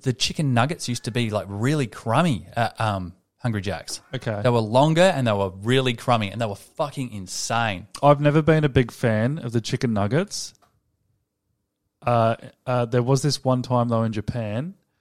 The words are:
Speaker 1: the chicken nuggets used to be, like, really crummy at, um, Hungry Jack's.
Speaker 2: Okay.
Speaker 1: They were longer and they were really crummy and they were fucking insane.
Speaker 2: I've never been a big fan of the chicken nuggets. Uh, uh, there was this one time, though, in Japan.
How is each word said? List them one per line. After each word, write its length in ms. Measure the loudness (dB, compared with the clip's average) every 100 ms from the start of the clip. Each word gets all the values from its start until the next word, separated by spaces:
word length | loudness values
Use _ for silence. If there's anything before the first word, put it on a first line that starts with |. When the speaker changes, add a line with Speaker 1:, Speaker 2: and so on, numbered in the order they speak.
Speaker 1:
the 120 | -4
chicken 400 | -2 -4 -2 0 2
nuggets 340 | 2 -2 -6
used 140 | -6 -4
to 60 |
be, 180 | -2 -2
like, 160 | -2 -4
really 360 | -2 0 0 -2
crummy 600 | -4 0 2 2 0 -4 -2
at, 240 | -2 0
um, 320 | -2 -2 -6 -12 _ _
Hungry 240 | -4 -2
Jack's. 380 | -4 -6 -8 -14 -10 -8
Speaker 2:
Okay. 240 | -6 -2
Speaker 1:
They 80 | 2
were 120 | 2
longer 400 | 2 4 4 6
and 260 | 4 4 2
they 40 |
were 160 | 2 0
really 440 | -2 0 2 2
crummy 380 | -2 0 0 0
and 80 | -4
they 40 | -6
were 100 | -6
fucking 560 | -12 -6 -6 -6 -10
insane. 760 | -10 -10 -8 -4 -2 -2 -4 -10 2
Speaker 2:
I've 200 | 4 6
never 200 | 4 4
been 220 | 4 2
a 60 | 4
big 200 | 2 0
fan 480 | 0 0 0 0 -2
of 140 | -4
the 80 | -4
chicken 320 | -2 -2 0
nuggets. 600 | 0 0 0 -2 -8 -12 -16 _ _ _ _ _ _ _ _ _ _ _ _ _ _
Uh, 340 | 0 2 2 0 -8 -12 -4
uh, 200 | -2 0
there 180 | 0
was 180 | 2 2
this 220 | 0 -2
one 180 | 0 0
time, 280 | 0 0 2
though, 140 | 0
in 80 | 0
Japan. 600 | -2 -6 -6 -4 -6 -6 -12 _ _